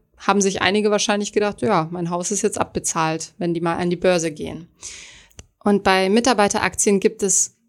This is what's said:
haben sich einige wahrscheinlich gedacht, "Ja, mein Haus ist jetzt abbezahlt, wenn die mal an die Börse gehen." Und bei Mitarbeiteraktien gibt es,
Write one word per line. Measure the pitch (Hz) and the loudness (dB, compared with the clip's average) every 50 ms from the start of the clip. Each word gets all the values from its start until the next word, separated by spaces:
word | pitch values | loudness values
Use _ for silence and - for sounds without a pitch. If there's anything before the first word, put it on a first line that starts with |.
| _ _ _ - | _ _ _ -4
haben | - - 196 202 | 0 2 4 4
sich | 190 190 190 - | 4 2 2 0
einige | - 180 196 214 208 214 | 0 0 2 2 2 2
wahrscheinlich | 208 202 - - 208 202 208 202 - | 2 0 0 0 0 -2 -2 -2 0
gedacht, | 214 208 208 196 - | 0 0 0 -2 -2
"Ja, | 247 233 208 170 160 165 | -2 0 2 0 0 -2
mein | 175 180 175 170 | -4 -6 -6 -4
Haus | 175 175 180 - | -4 -4 -4 -4
ist | 208 196 | -4 -2
jetzt | - 202 - - | -2 -2 -2 -2
abbezahlt, | - - - - - - - 170 160 160 160 160 - - _ - | -4 -4 -6 -6 -6 -4 -2 -2 0 -2 -2 -4 -6 -10 _ -6
wenn | 180 170 170 | -4 -2 -2
die | 170 | -2
mal | 170 170 170 | -2 -2 -2
an | - 180 175 | -2 -2 -2
die | 175 170 | -2 0
Börse | 180 185 180 175 160 165 | 2 2 2 2 0 -2
gehen." | 156 - 165 160 160 165 175 - _ _ - - - - - - - - - _ _ - - _ _ _ | -4 -6 -8 -10 -10 -12 -14 -18 _ _ -18 -18 -16 -18 -20 -20 -20 -20 -20 _ _ -20 -20 _ _ _
Und | - 208 202 196 196 | 0 2 2 2 4
bei | 196 190 190 190 190 | 2 2 4 4 2
Mitarbeiteraktien | 202 233 240 269 240 196 208 202 - 208 - 185 - - - 220 202 196 | 2 4 4 4 4 4 2 2 2 0 -2 -2 -2 0 0 2 2 4
gibt | 196 214 214 - 208 | 2 0 0 -2 -2
es, | 190 180 - 151 - _ _ _ | 0 0 0 0 -2 _ _ _